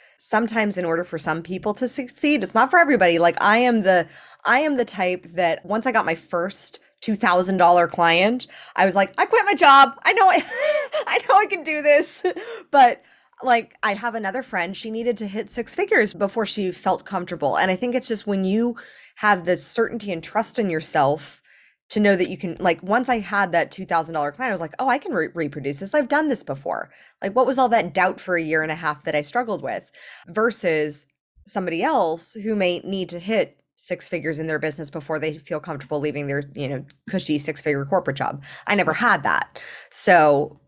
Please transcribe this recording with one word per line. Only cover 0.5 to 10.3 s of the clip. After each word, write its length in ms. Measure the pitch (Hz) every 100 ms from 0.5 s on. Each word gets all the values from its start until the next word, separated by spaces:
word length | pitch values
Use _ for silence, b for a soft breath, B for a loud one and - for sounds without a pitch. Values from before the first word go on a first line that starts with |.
| 226 208 190
in 60 |
order 220 | 175 165 180
for 120 | 165
some 240 | - 160
people 320 | 165 180 208 208
to 120 | 247
succeed, 560 | - 247 - 294 294
it's 100 | 185
not 160 | 220 262
for 80 | 359
everybody. 420 | 311 247 180 165
Like, 220 | 170 170
I 180 | 196 220
am 220 | 247 226
the, 240 | 190 180 165 B B B -
I 140 | 247
am 160 | 311 269
the 100 | 233
type 400 | 185 185 180 -
that 320 | 170 170 165 170
once 200 | 214 262
I 80 |
got 120 | 208 -
my 100 | 165
first 640 | - 180 180 - - - b _
two 140 | - 208
thousand 420 | 202 180 185 190
dollar 300 | 175 175 170
client, 600 | - 170 170 202 254 - B B -
I 100 | 190
was 100 | 185
like, 180 | 190 -
"I 60 | 370
quit 200 | 453 392
my 80 |
job. 400 | 403 311 277 269 -
I 100 | -
know 140 | 381
I, 80 | 381